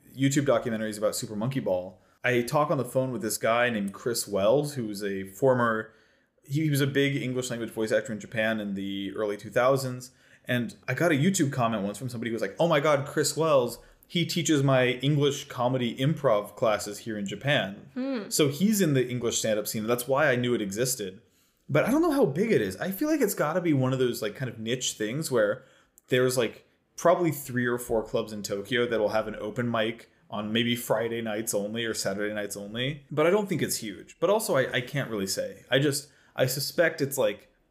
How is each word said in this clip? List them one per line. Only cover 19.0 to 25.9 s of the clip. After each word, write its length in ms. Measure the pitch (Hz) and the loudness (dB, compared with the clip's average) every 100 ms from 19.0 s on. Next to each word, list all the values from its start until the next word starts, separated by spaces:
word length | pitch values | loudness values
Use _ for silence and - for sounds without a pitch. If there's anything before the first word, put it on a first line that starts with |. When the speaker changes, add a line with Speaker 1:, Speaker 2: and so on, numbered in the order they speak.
| 123 | 0
Speaker 1:
English 300 | 123 117 - | -2 -2 -2
stand-up 300 | 117 107 98 | 0 0 -2
scene. 180 | 113 107 | -4 0
That's 220 | 123 123 | 0 0
why 200 | 135 151 | 2 4
I 40 | 123 | 2
knew 160 | 123 | 2
it 60 | 117 | 0
existed. 600 | 101 98 131 - 95 95 _ _ _ _ - | -2 -2 -2 -2 -6 -10 _ _ _ _ -2
But 180 | 143 175 | 0 2
I 40 | |
don't 100 | 285 | 4
know 80 | 339 | 4
how 140 | 277 190 | 4 2
big 240 | 139 226 | 2 2
it 80 | 156 | 2
is. 160 | 98 95 | 0 -4
I 120 | 160 | -6
feel 180 | 196 302 | -2 0
like 120 | 320 | 2
it's 140 | 226 | 0
gotta 260 | 196 151 175 | 0 0 0
be 120 | 170 | 2
one 200 | 139 127 | 2 2
of 60 | 131 | 2
those, 200 | 127 113 | 0 0
like, 140 | 107 | -6
kind 160 | 101 131 | -6 -8
of 80 | 104 | -6
niche 360 | 110 127 - | -4 -4 -4
things 360 | - 107 139 156 | -4 -4 -4 0
where 320 | 123 104 120 - _ _ | 2 2 0 -6 _ _